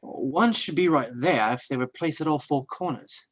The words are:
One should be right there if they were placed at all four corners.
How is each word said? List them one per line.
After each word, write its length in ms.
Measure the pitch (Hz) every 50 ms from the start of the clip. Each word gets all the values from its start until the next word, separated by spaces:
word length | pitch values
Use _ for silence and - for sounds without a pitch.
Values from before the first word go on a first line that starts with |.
One 520 | - - - - - 135 135 165 208 240 226
should 220 | - - - 170
be 120 | 143 185 180
right 200 | 160 147 127 113 127
there 400 | 123 123 170 180 131 110 107 120
if 140 | 123 -
they 100 | - 139
were 100 | 127 127
placed 340 | 127 _ - - 165 156 -
at 60 | 156
all 120 | 156 156 147
four 260 | - - 151 139 131
corners. 600 | - - - 180 180 147 - - - - - - _